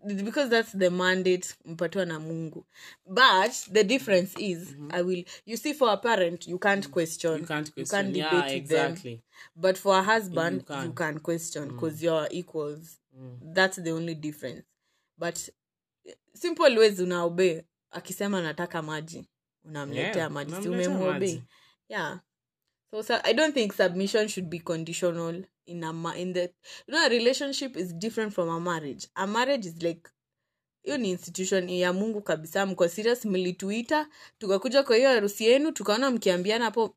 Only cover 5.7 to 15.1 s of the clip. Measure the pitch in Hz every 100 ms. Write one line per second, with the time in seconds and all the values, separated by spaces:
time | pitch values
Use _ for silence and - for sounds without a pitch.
5.7 | 294 240 202 240 214 170 170 - 180 208
6.7 | 202 - 185 160 - 165 156 165 151 151
7.7 | - 135 202 196 - 156 151 139 135 143
8.7 | 156 139 165 123 117 _ - - 165 185
9.7 | 185 196 190 190 226 196 170 170 185 131
10.7 | 143 131 - 160 151 - 170 165 156 143
11.7 | 123 160 156 165 160 151 175 170 160 147
12.7 | 151 165 - _ 131 131 123 151 170 185
13.7 | 185 165 160 170 160 151 147 131 - -
14.7 | _ _ _ _